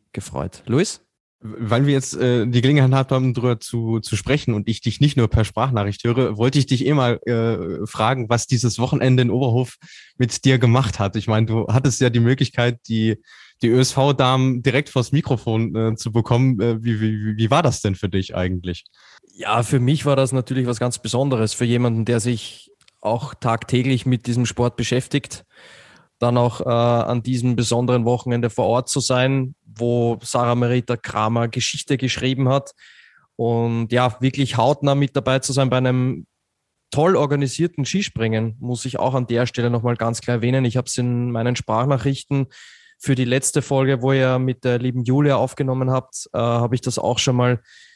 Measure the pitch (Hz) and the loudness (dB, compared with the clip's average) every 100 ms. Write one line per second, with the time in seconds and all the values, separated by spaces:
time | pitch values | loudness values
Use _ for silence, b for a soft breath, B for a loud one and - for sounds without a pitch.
0 | _ - - 67 85 - - 120 208 - | _ -12 -10 -8 -8 -10 -2 0 0 -4
1 | _ _ _ _ 110 107 113 117 143 139 | _ _ _ _ -16 -8 0 2 2 2
2 | 131 - 123 123 113 120 127 147 131 135 | -2 -2 2 2 2 2 4 4 4 4
3 | 131 131 131 120 123 117 - 117 113 113 | 2 0 0 0 0 -2 -4 -6 -2 -4
4 | - 107 - - - 107 101 110 - - | -2 -4 0 -2 0 -2 -2 -4 -4 2
5 | 147 139 113 113 107 - 131 117 101 101 | 2 2 2 2 0 -2 -2 0 -2 -2
6 | 120 120 127 104 123 143 131 127 135 147 | -2 0 0 2 0 2 0 0 0 2
7 | 123 117 - 117 113 104 85 85 95 - | 2 0 -2 -2 0 -2 -4 -6 -6 -2
8 | 110 131 110 117 - 123 120 107 123 147 | 0 0 0 -2 0 0 0 -2 -2 0
9 | 127 127 120 113 135 117 127 - B B | 2 4 2 2 0 0 -2 -8 B B
10 | B - 123 - 139 127 120 120 123 - | B -4 -2 0 2 4 6 4 2 0
11 | 98 113 107 107 110 110 107 117 139 120 | -2 -2 0 2 2 0 2 2 2 2
12 | 127 117 117 131 120 - 120 117 - 113 | 2 4 2 2 0 0 0 -2 -4 -2
13 | 110 107 B B B B 117 123 131 - | 0 -2 B B B B 2 4 2 2
14 | 139 135 131 131 131 123 131 127 151 - | 2 4 2 4 2 0 0 0 0 -2
15 | 120 139 - 120 - 113 113 110 113 110 | 0 -2 0 -2 0 -2 -2 -2 -2 -2
16 | - 110 110 123 131 120 117 113 117 110 | -2 -2 2 2 2 2 0 0 -2 -2
17 | 110 107 107 107 113 143 156 - 107 95 | -2 -2 -4 -2 2 2 2 0 -2 -2
18 | 98 95 95 87 90 92 90 85 - B | -2 -2 -2 -2 -2 -2 -6 -8 -10 B
19 | B B _ 95 92 110 117 139 123 151 | B B _ -12 -2 0 2 2 2 2
20 | 143 135 135 131 123 131 123 117 120 - | 2 2 2 0 -2 -2 -2 -2 -2 -4
21 | 113 117 143 127 110 - 123 120 123 113 | -4 -2 0 0 0 0 0 2 2 0
22 | 110 120 110 117 - - - _ _ _ | 0 0 0 -4 -6 -18 -20 _ _ _
23 | 101 117 143 - 123 117 - 123 127 127 | -4 -4 -6 -6 -2 -2 0 0 2 0
24 | 127 123 - 120 120 - 120 - 117 123 | 0 -2 0 -2 -2 0 -2 -2 -2 -2
25 | - 147 - - _ B B B B B | -2 -4 -4 -16 _ B B B B B
26 | B - 120 123 120 - - 117 120 120 | B -4 0 2 2 0 -2 2 2 2
27 | - 123 113 127 123 117 113 117 123 123 | 0 -2 -2 -2 0 0 0 0 2 2
28 | 117 123 - 120 117 - 104 120 127 - | 2 0 0 -2 -2 0 0 0 -2 -4
29 | 117 127 131 135 131 - _ 107 120 120 | 0 2 2 0 -2 -8 _ -6 -2 0
30 | 117 117 - 127 120 120 123 123 120 120 | 0 -2 -2 0 2 2 2 0 -2 -6
31 | - 107 107 117 117 117 - - - 135 | -4 -2 0 0 -2 -4 -6 -6 -4 -2
32 | 131 - 131 131 131 139 139 - B B | -2 -2 -4 0 0 0 -2 -20 B B
33 | B B B - 117 117 117 117 113 120 | B B B -6 -2 0 -2 -2 -2 0
34 | 127 110 131 131 131 117 117 147 143 139 | 0 0 -2 0 -2 2 2 2 2 2
35 | 143 143 120 131 - 135 131 127 127 127 | 0 0 0 0 0 0 2 2 2 0
36 | 127 - - _ _ _ _ _ - - | 0 -4 -10 _ _ _ _ _ -6 0
37 | 165 190 143 143 139 - 170 - 135 190 | 2 2 2 0 -2 -2 -4 -2 -4 -2
38 | 202 - 113 110 113 113 123 123 131 123 | -4 -4 -2 0 -2 -6 -8 -6 -6 -4
39 | 131 131 123 117 120 - 120 120 120 120 | -2 -2 -2 -2 -2 -2 -2 0 -2 -2
40 | 113 113 - 120 117 131 127 123 120 - | -2 -4 -2 -2 0 0 0 -2 -4 -4
41 | 123 120 123 117 120 123 - 110 120 135 | -2 -2 -2 -2 -2 -2 -2 0 2 0
42 | 131 139 - 139 135 B B B B B | 0 -4 -2 -4 -4 B B B B B
43 | - 131 120 131 - 151 135 135 135 135 | -2 0 2 0 0 -2 0 0 2 2
44 | 127 135 131 127 127 123 127 123 127 127 | 2 2 2 2 0 -2 0 0 0 -2
45 | 120 135 147 131 127 - 135 131 127 131 | 0 2 4 2 0 -2 -4 -2 0 -2
46 | - - - - 117 120 120 123 - - | -4 -14 -8 -2 0 0 0 -2 -4 -4
47 | 95 123 - 123 123 123 b b b | -2 0 0 2 2 0 b b b